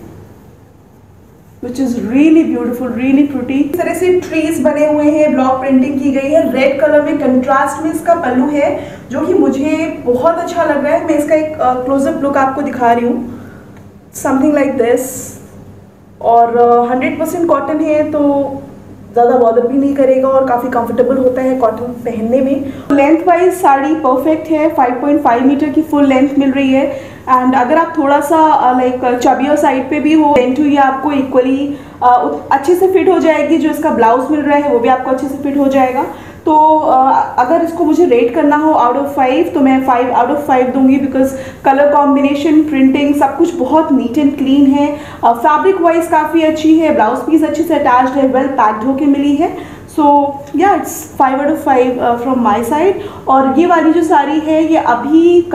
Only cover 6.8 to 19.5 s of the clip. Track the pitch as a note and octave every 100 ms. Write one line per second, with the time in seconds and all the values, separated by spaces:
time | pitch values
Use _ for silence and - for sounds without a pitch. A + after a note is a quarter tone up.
6.8 | D4+ D4 D4 C#4+ C4+ B3+ B3 C4+ C#4+ -
7.8 | D#4+ D#4+ - E4+ B3+ B3+ D4 D4 D4 -
8.8 | - - - C4+ E4 - - C4+ D4+ D#4
9.8 | D#4+ - B3 B3 D#4 E4+ E4+ F4 D4+ C#4+
10.8 | C#4 E4 D#4+ D4 - D#4 D#4 - B3+ B3+
11.8 | B3+ C#4 C#4+ D#4+ C4+ C#4 C4+ C#4 C#4 B3+
12.8 | A#3+ A#3+ A#3+ - - - - - - -
13.8 | - - - - D4 C4 D4+ D4 C#4 C#4
14.8 | A#3 C4 - - - - - - - -
15.8 | - - - - - A#3 A#3 A#3 A#3+ A#3+
16.8 | A#3+ B3+ D4+ - D#4+ F4+ E4+ C#4+ C4+ D4+
17.8 | D#4 D4+ D4+ D4+ C#4+ C#4 C4+ - - -
18.8 | - - - A#3 A#3+ B3+ A3+